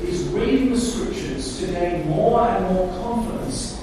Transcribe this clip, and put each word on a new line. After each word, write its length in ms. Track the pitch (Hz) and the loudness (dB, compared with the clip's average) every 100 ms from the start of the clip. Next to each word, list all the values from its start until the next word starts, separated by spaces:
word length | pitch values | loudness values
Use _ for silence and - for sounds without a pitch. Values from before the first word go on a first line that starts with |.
is 220 | 349 175 - | -4 -2 -2
reading 440 | 208 233 262 254 | 0 4 4 4
the 80 | 233 | 2
Scriptures 800 | - - - - - 135 - - | 0 -2 -4 -4 -4 -4 -6 -4
to 60 | 185 | -4
gain 400 | 175 175 165 151 | -2 0 0 0
more 320 | 147 233 - - | 2 4 4 4
and 260 | 190 185 | 2 2
more 140 | 185 185 - | 2 0 -2
confidence 800 | 226 226 220 175 - - - - | -4 -2 -2 -4 -4 -4 -6 -8